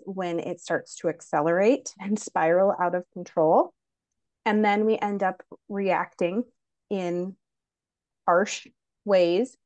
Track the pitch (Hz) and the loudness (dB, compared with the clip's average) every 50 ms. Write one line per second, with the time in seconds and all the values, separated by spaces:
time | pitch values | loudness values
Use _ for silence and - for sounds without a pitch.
0 | - 196 185 190 180 175 170 165 - 185 175 175 - - 170 151 - - - - | -6 -10 -8 -6 -6 -4 -4 -6 -6 -6 -10 -10 -6 -4 -4 -4 -4 -8 -14 -6
1 | - 170 151 - - - - 147 147 165 170 185 202 226 277 269 - - - - | -6 -6 -6 -6 -8 -4 -2 0 0 2 2 2 4 2 2 2 -2 -12 -16 -12
2 | 190 202 214 208 - - - 180 160 165 175 185 196 202 - - 180 175 185 180 | -6 -4 -4 -4 -6 -6 -2 0 2 2 4 4 4 2 2 0 -2 -2 -2 -4
3 | 175 - _ 185 175 - - 175 156 156 180 254 370 - - _ _ _ _ _ | -6 -8 _ -16 -16 -6 0 0 2 4 4 4 2 0 -6 _ _ _ _ _
4 | _ _ _ _ _ _ _ _ _ 226 208 214 214 208 202 208 214 220 220 - | _ _ _ _ _ _ _ _ _ 0 2 2 2 2 2 2 2 0 0 -2
5 | - 202 202 196 196 185 185 - - _ - - _ - 202 202 196 190 175 165 | -2 -4 -4 -2 -2 -4 -4 -6 -14 _ -20 -20 _ -10 -8 -4 -2 0 0 0
6 | 180 - _ - 180 170 190 226 247 - _ _ _ _ _ _ _ _ 208 190 | -2 -6 _ -4 -4 -2 -2 -4 -6 -6 _ _ _ _ _ _ _ _ -6 -4
7 | 180 175 175 175 180 190 190 _ _ _ _ _ _ _ _ _ _ _ _ _ | -4 -4 -4 -4 -6 -8 -10 _ _ _ _ _ _ _ _ _ _ _ _ _
8 | _ _ _ _ _ 196 170 180 208 - - - - - _ _ _ _ _ _ | _ _ _ _ _ 2 2 2 2 0 -4 -10 -14 -18 _ _ _ _ _ _
9 | _ 202 196 185 175 170 175 196 254 - - _ _ | _ 2 4 4 4 4 4 0 0 -2 -6 _ _